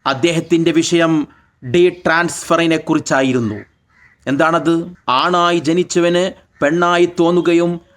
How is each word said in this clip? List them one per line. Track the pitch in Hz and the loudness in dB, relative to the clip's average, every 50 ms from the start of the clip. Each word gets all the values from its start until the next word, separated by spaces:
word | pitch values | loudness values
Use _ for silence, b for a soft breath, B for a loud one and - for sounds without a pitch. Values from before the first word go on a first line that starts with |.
| _ | _
അദ്ദേഹത്തിൻ്റെ | 135 139 127 165 170 165 165 160 - 175 165 165 170 | -4 -2 0 0 0 0 -2 -2 0 0 0 2 2
വിഷയം | 156 165 160 - 175 170 165 165 160 156 143 b b b b b b b - 127 | 2 0 0 0 0 0 2 2 0 0 -2 b b b b b b b -8 -2
ഡി | 120 175 175 180 170 - - | 2 2 2 2 0 -2 -2
ട്രാൻസ്ഫറിനെ | - 160 165 175 165 - - - - 170 165 170 165 160 | -2 0 0 0 -2 -4 -8 -4 -2 0 0 2 2 0
കുറിച്ചായിരുന്നു. | 156 160 - 156 151 139 - 156 135 135 131 127 127 120 104 107 101 - - _ _ _ b b b b b b b _ | -2 0 -2 -2 -2 -2 0 0 0 0 0 0 -2 -2 -4 -6 -8 -12 -18 _ _ _ b b b b b b b _
എന്താണത്? | 123 135 143 160 160 165 170 147 160 170 165 170 180 180 - _ - | -6 -2 0 0 0 0 0 0 0 0 -2 -2 -6 -12 -10 _ -2
ആണായി | 123 131 151 175 180 175 170 175 175 170 | -2 0 0 0 0 0 2 2 0 0
ജനിച്ചവന് | 139 151 165 180 175 175 - 180 175 170 175 175 185 190 - - _ _ _ _ 151 | 0 0 0 -2 -2 -2 0 0 0 2 0 0 -2 -2 -6 -10 _ _ _ _ -2
പെണ്ണായി | 143 160 175 175 175 175 175 175 175 175 - | 0 0 0 0 2 2 2 2 0 0 0
തോന്നുകയും | 170 170 175 175 160 170 170 170 175 175 175 170 b b b | 0 2 2 2 2 2 2 2 2 0 -2 -6 b b b